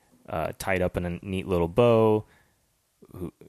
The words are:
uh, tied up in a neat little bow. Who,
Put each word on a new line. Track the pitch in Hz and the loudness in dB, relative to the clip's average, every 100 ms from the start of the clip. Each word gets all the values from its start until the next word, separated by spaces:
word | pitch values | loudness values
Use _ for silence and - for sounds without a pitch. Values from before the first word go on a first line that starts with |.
| _ _ - | _ _ -10
uh, | 85 80 - | -6 -6 -6
tied | - 95 | -4 0
up | 90 - | 0 -2
in | 87 | -6
a | 87 101 | -8 -6
neat | 95 - | -6 -2
little | 87 85 | 0 0
bow. | 85 120 113 110 107 - _ _ _ _ _ _ _ - | 2 4 6 4 2 -2 _ _ _ _ _ _ _ -20
Who, | - 87 - | -12 -12 -14